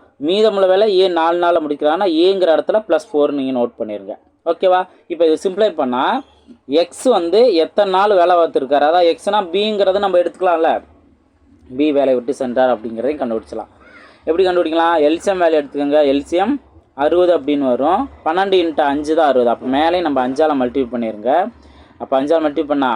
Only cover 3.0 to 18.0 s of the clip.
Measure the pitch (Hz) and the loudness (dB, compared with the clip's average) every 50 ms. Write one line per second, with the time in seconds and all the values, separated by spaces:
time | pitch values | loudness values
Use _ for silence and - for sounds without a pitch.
3 | - - - 147 147 143 143 143 131 131 131 123 120 117 - - 113 107 104 101 | -2 -2 0 0 0 0 -2 -4 -4 -4 -2 -2 -2 -4 -4 -10 -10 -10 -10 -12
4 | 98 98 - - _ _ _ _ _ 165 170 - 190 185 180 185 185 - _ _ | -12 -14 -16 -16 _ _ _ _ _ -6 -4 0 2 2 2 2 0 -4 _ _
5 | _ - 170 156 170 160 156 147 - 196 185 202 214 202 165 156 139 127 123 127 | _ -12 -2 0 2 2 2 0 -2 -6 -2 0 0 0 0 -2 -4 -2 -2 -2
6 | 147 180 220 277 - _ _ _ _ - - _ _ - 139 160 175 - - - | -2 -2 -2 -4 -8 _ _ _ _ -20 -20 _ _ -2 0 0 0 0 -6 -2
7 | - 262 226 185 170 170 180 214 247 254 185 160 156 - - - 202 190 185 185 | 0 0 2 2 0 0 2 4 4 4 4 2 0 0 0 0 0 2 2 0
8 | 202 214 208 180 170 180 180 170 165 160 - 156 139 123 143 139 143 151 170 180 | 2 2 4 4 4 4 4 2 2 0 0 -4 -2 0 0 2 2 2 2 2
9 | 180 165 160 - - 202 202 214 196 170 165 196 208 220 214 196 202 190 185 202 | 2 2 0 -2 -4 -4 -2 -2 -4 -4 -4 -4 -2 -2 -2 0 0 0 0 0
10 | 202 190 175 175 175 170 - - 180 185 170 160 165 151 117 98 - - _ _ | 0 0 2 0 0 0 -4 -2 0 0 2 2 2 0 0 -2 -4 -10 _ _
11 | _ _ _ _ _ _ _ _ _ _ _ _ _ - 127 131 151 156 139 139 | _ _ _ _ _ _ _ _ _ _ _ _ _ -12 -4 -2 0 0 2 2
12 | 135 135 131 120 120 139 131 - 135 123 117 131 127 127 120 107 113 117 113 113 | 2 2 0 0 -2 -4 -6 -6 -6 -4 0 0 2 2 0 -2 -4 -10 -8 -4
13 | 113 139 151 143 131 117 113 110 - - 113 110 104 - _ _ - - - - | -4 -4 -4 -4 -6 -4 -4 -6 -8 -10 -14 -14 -14 -14 _ _ -20 -20 -20 -20
14 | - - _ _ _ 151 160 175 190 185 180 175 170 160 160 165 165 170 170 160 | -20 -20 _ _ _ -2 0 0 0 2 2 0 0 0 0 0 0 2 2 2
15 | 147 151 165 170 - 202 190 180 175 160 160 151 143 135 - 143 143 143 143 151 | 2 2 0 0 -2 -4 -2 0 0 2 2 0 -2 -2 -6 -4 -2 2 2 2
16 | 147 139 139 143 139 - 165 180 196 233 285 262 - _ _ - _ _ _ 135 | 4 2 2 0 -2 -2 -2 -2 0 -2 -2 -6 -8 _ _ -20 _ _ _ -2
17 | 143 156 165 180 180 175 170 151 131 143 147 143 139 127 123 117 135 156 185 220 | -2 0 2 2 4 2 2 0 0 -2 -2 0 0 0 0 0 0 0 0 -2